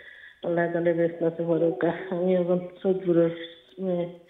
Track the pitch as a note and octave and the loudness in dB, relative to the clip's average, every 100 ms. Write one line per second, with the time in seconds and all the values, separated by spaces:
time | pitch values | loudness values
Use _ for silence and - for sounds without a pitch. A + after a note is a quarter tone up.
0 | - - - - F3 E3+ E3+ E3+ E3+ E3+ | -20 -20 -20 -10 -4 0 0 0 2 2
1 | E3 E3+ E3 E3 E3+ D#3+ E3 - E3 - | 0 0 -2 -2 0 2 2 0 -2 -2
2 | - F3 F#3 F#3 F3 F3+ F3+ - G3 F#3 | -6 -2 2 2 2 0 -2 -4 -2 0
3 | F3+ E3+ E3 E3 - - _ - F#3+ F3 | 2 4 4 0 -12 -18 _ -8 -4 -2
4 | E3+ F3 - | -4 -10 -20